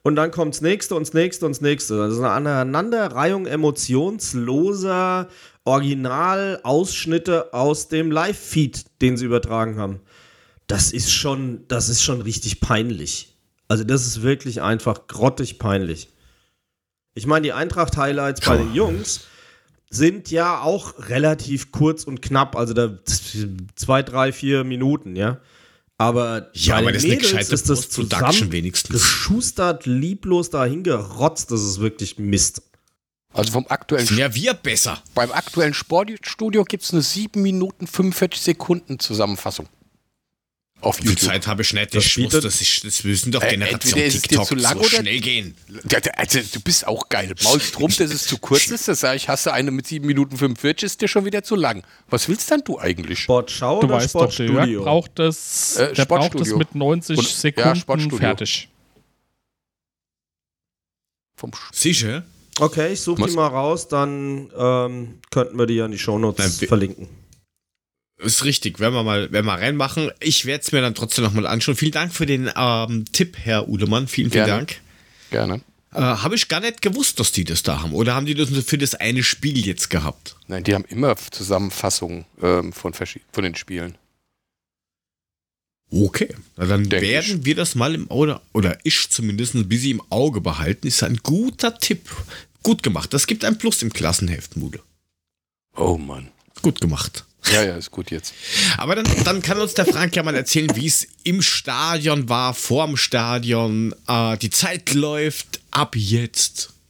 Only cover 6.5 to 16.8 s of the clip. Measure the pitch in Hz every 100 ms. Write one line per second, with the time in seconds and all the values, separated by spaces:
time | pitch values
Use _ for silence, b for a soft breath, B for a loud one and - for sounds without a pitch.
6.5 | 180 123 147 185 - 165 165 165 165 -
7.5 | 123 135 - - 156 160 156 185 196 -
8.5 | 156 135 - - - 127 120 123 120 -
9.5 | 113 113 107 98 95 b b b b b
10.5 | b - 101 - 117 - - 147 135 131
11.5 | 120 - 120 113 117 - 123 107 - -
12.5 | - - 107 120 92 71 - - _ _
13.5 | _ - 107 110 135 123 110 123 139 131
14.5 | 110 90 113 120 101 - - 127 131 123
15.5 | - 113 98 87 76 - _ _ _ _
16.5 | _ _ _